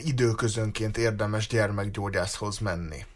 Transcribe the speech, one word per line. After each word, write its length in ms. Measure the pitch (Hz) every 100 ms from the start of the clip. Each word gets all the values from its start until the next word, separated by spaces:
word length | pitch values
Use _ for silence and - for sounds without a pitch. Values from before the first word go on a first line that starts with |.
időközönként 920 | 160 127 120 113 113 107 110 - 110 107
érdemes 500 | 117 104 104 107 107
gyermekgyógyászhoz 1120 | 113 101 101 101 101 101 95 92 - 104 104
menni? 380 | 107 87 82 73 -